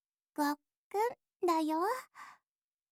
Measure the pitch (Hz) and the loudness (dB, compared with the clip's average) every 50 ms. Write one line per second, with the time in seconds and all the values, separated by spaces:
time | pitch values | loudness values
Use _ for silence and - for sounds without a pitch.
0 | _ _ _ _ _ _ - - 196 190 196 - _ _ _ _ _ _ - 392 | _ _ _ _ _ _ -4 -2 0 0 0 -4 _ _ _ _ _ _ -2 0
1 | 440 494 - _ _ _ _ - - 349 330 320 320 302 311 320 349 415 508 523 | 0 0 -2 _ _ _ _ -2 0 2 2 2 2 0 0 0 0 0 -2 -4
2 | - - _ - - - - _ _ _ _ _ _ _ _ _ _ _ | -8 -14 _ -20 -20 -20 -20 _ _ _ _ _ _ _ _ _ _ _